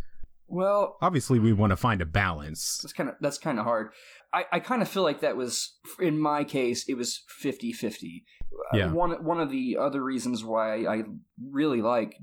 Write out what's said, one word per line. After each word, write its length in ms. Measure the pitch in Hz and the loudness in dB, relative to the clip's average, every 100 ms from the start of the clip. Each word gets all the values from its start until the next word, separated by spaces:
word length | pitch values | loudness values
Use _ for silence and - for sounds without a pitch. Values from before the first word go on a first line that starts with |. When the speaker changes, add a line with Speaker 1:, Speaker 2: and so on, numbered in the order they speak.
| - - - - - | 0 -6 -8 -10 -6
Speaker 1:
Well, 500 | 175 190 202 196 - | 0 2 4 2 0
Speaker 2:
obviously 380 | 175 160 - 123 | 2 2 4 6
we 140 | 113 | 6
wanna 240 | 101 104 92 | 6 6 4
find 260 | 123 101 | 2 2
a 40 | 80 | 2
balance. 720 | 101 98 78 76 78 - - | 2 2 -2 -8 -6 -6 -6
Speaker 1:
That's 100 | - | -8
kinda, 240 | - 147 - | -6 -6 -2
that's 180 | 143 143 | -4 -2
kinda 240 | 165 120 | -4 -2
hard. 280 | 117 117 107 - - - - | 0 0 -2 -12 -20 -20 -4
I, 120 | 170 180 | -4 0
I 80 | 175 | -2
kinda 240 | - 247 | 0 0
feel 200 | 170 196 | 0 2
like 160 | 170 143 | 0 2
that 160 | 151 123 | -2 0
was, 400 | 123 - - _ - - | -2 -4 -6 _ -14 -2
in 180 | 175 151 | 0 2
my 260 | 151 147 | 2 0
case, 440 | 147 135 123 120 - | 0 0 0 0 -2
it 60 | |
was 280 | 127 120 - - | -4 -4 -6 -12
fifty 440 | - 143 131 120 | -6 -4 -4 -6
fifty. 520 | 113 110 - 85 82 _ - - - - | -4 -6 -6 -12 -14 _ -6 -6 -4 0
Uh, 40 | 101 | 2
Speaker 2:
Yeah. 160 | 87 | 2
Speaker 1:
one, 320 | 165 175 170 | 2 2 0
one 160 | 160 170 | -2 0
of 100 | 147 | 0
the 260 | 135 127 104 | -2 -2 0
other 260 | 139 135 | 0 0
reasons 420 | 131 131 123 120 | -2 -2 -2 -4
why 420 | 110 110 110 107 104 | -2 0 0 0 0
I 180 | 110 104 - - - | -2 -4 -10 -18 -16
really 420 | 127 139 156 123 | -6 0 2 2
like 340 | 110 123 110 - | 2 2 0 -6